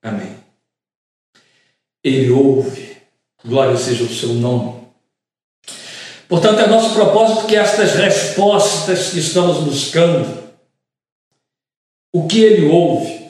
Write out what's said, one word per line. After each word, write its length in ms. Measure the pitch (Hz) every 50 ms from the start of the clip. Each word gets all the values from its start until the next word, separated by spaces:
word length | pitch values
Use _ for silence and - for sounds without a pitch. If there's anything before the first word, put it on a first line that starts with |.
| _
Amém. 340 | 110 104 98 95 90 - - _ _ _ _ _ _ _ _ _ _ _ _ _ _ _ _ _ _ _ _ _ _ _ _ _ _ _ _ _ _ _ _ _
Ele 280 | 139 131 127 127 123
ouve. 680 | 123 135 139 135 131 123 - - - - - - - - _ _ _ _ _ _ _ _ _
Glória 320 | 117 117 135 131 123 120
seja 280 | 113 117 123 120 113 117
o 40 | 113
seu 260 | - - - 117 117
nome. 440 | 120 120 123 123 117 101 - - - - _ _ _ _ _ _ _ _ _ _ _ _ _ _ _ _ - - - - - - - - - - - - _
Portanto, 320 | 180 165 - - 214 -
é 60 | 214
nosso 280 | 202 214 226 226 226 -
propósito 520 | 214 202 175 - 214 226 220 220 220 214
que 100 | 220 214
estas 380 | 208 202 202 208 214 202 160 -
respostas 1160 | - 202 190 - - - - - 185 196 202 208 - - - - - - - 185 175 - -
que 80 | - 175
estamos 400 | 156 - - 180 180 175 160 147
buscando, 840 | 156 143 - - - - - 160 170 170 165 151 - - - - - - _ _ _ _ _ _ _ _ _ _ _ _ _ _ _ _ _ _ _ _ _ _ _ _ _ _ _ _ _ _ _ _ -
o 140 | 175 156
que 140 | 160 - 226
ele 260 | 220 220 202 180 160
ouve 640 | 147 160 170 175 - - - - - - - -